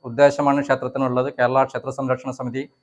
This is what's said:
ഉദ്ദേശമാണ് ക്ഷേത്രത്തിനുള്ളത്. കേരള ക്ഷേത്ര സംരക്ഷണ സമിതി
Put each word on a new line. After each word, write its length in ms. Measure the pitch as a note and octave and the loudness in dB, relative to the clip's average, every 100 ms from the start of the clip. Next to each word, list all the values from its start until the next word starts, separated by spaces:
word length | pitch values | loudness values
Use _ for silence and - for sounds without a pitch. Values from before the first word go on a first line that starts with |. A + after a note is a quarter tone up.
| B2+ | -8
ഉദ്ദേശമാണ് 520 | A#2 C#3+ C#3+ C#3+ C#3 C#3 | 4 4 6 0 0 0
ക്ഷേത്രത്തിനുള്ളത്. 600 | C3 B2+ C3 C3 B2 C3 - | -2 -2 -4 -2 0 -2 0
കേരള 200 | B2 C3 C3+ | 2 2 0
ക്ഷേത്ര 200 | B2 C3 C3+ | -2 -8 -8
സംരക്ഷണ 300 | C3 B2+ C3+ B2 | -4 -4 -4 -8
സമിതി 240 | B2 B2+ C#3+ _ | -8 -8 -10 _